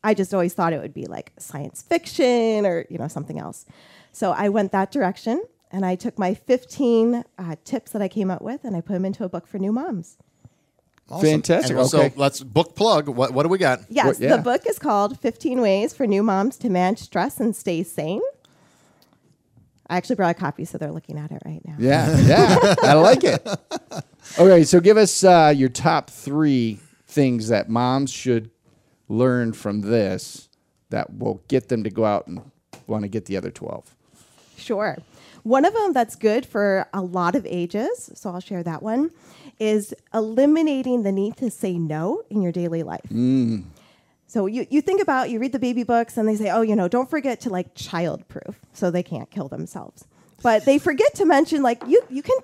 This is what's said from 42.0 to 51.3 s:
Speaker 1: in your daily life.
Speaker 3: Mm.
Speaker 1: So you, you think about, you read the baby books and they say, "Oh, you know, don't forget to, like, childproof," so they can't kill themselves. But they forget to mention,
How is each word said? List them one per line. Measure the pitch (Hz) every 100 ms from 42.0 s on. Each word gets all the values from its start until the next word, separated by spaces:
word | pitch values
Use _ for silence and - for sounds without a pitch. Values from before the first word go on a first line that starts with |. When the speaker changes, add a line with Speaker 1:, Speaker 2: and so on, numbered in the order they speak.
| 170 339 -
Speaker 1:
in | 208
your | 180
daily | 170 170 165
life. | 147 82 -
Speaker 3:
Mm. | 110 127 131 120 110 82 78 _ _ _ _ _
Speaker 1:
So | 220
you, | 190 226 -
you | 285
think | 294 392
about, | 392 262 254
you | 233
read | 254
the | 247
baby | 247 247
books | 240 233 233 -
and | 214
they | 214
say, | 214
"Oh, | 196
you | 226 214
know, | 180
don't | 240 254
forget | 311 269 233
to, | 247
like, | 185 180
childproof," | - - 170 170 147 - - - 208 _
so | - 180
they | 175
can't | 175 156 -
kill | - 139
themselves. | - 170 - - _ - _ _ _
But | 240 220 240
they | 285
forget | - 294 494
to | -
mention, | 370